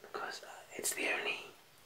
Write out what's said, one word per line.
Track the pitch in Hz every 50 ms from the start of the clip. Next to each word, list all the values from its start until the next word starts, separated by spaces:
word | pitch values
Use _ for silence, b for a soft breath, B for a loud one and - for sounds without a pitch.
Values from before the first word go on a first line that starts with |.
because, | - - - - - - - - -
uh, | - - - - - -
it's | - - - -
the | - - -
only | - - - - - - - - - - - - - - -